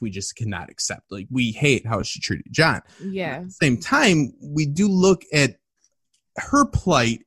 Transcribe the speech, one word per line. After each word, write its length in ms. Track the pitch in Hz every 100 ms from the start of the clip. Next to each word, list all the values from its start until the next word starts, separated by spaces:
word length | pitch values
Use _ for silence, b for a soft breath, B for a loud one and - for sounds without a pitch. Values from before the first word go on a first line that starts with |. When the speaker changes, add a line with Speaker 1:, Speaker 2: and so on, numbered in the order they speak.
Speaker 1:
we 80 | 113
just 260 | 95 - -
cannot 320 | 107 90 82
accept. 420 | - - 85 -
Like, 160 | 98 98
we 220 | 127 120
hate 340 | - 147 117 113
how 160 | 107
she 180 | - -
treated 260 | - 92 -
Jon. 320 | - 160 104 - b
Speaker 2:
Yeah. 340 | 190 190 160 135
Speaker 1:
At 80 | 180
the 40 |
same 260 | - 147 120
time, 560 | - 285 247 160 123 -
we 240 | 143 151 147
do 220 | 151 208
look 340 | 185 185 185 -
at 240 | 151 135 - _ _ _ _ _ _ _ -
her 260 | - 285
plight, 640 | - - 185 143 117 113